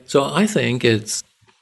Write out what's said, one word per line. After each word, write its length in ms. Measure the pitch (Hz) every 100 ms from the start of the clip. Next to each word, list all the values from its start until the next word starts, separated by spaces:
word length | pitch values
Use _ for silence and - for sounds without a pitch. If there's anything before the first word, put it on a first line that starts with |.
| -
so 160 | 143
I 240 | 139 147 214
think 380 | 160 120 123
it's 400 | 123 110 107 - - _ _ _